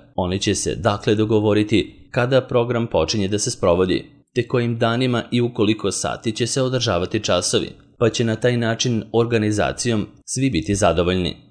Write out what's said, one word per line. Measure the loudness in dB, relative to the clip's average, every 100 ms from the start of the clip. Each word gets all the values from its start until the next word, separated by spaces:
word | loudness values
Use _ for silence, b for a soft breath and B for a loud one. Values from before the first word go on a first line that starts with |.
| -8 -4
Oni | -2 0
će | 0 0
se | -2 -2
dakle | -2 0 0 0
dogovoriti | 2 2 4 2 2 2 0 -8 -8
kada | -4 2 0
program | 2 0 0 -2 0
počinje | 0 0 0 -2
da | -2
se | -4
sprovodi, | 0 2 4 2 0 -4 -18 _ -6
te | -2
kojim | -2 -2 0
danima | 0 0 0 -2 0
i | 0
u | 0
koliko | 0 0 0 -2
sati | -2 -4 -4 -6
će | -4 -2
se | 0
održavati | -2 0 0 0 -2 -2
časovi, | 0 0 2 0 -2 -8 _ -2
pa | 0
će | 2
na | 0 0
taj | 0 0
način | -2 -2 -2 -2 0
organizacijom | 0 2 2 0 0 -2 -2 -2 -2 -2 -10 -10
svi | -2 0
biti | 0 0 2
zadovoljni. | 2 4 2 0 -2 -6 -14